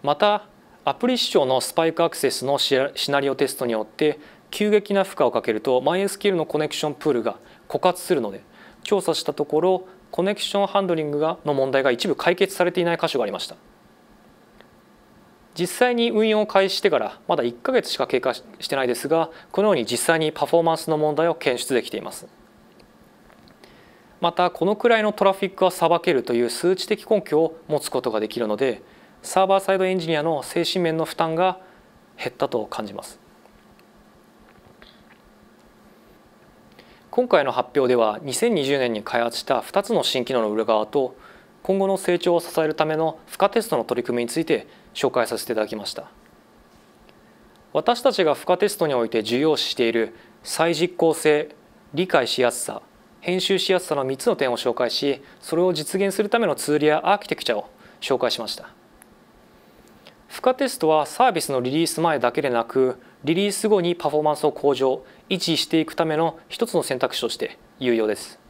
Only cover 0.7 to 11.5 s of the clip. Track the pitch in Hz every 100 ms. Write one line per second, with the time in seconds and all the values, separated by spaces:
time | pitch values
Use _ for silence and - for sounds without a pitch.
0.7 | - - - 240 247 - 185 131 135 -
1.7 | - 165 160 170 - 135 - 131 139 -
2.7 | 131 139 - - 143 139 135 131 - 123
3.7 | 110 107 - 151 - - - _ - 208
4.7 | 208 202 196 185 - 131 117 113 110 131
5.7 | 127 135 175 196 - 202 180 156 151 151
6.7 | - 151 143 156 123 110 - - - _
7.7 | - 180 180 - 160 107 98 - - -
8.7 | - - 202 175 156 - 147 147 151 180
9.7 | 185 185 - - - 190 208 - 202 196
10.7 | 202 190 165 151 147 156 175 147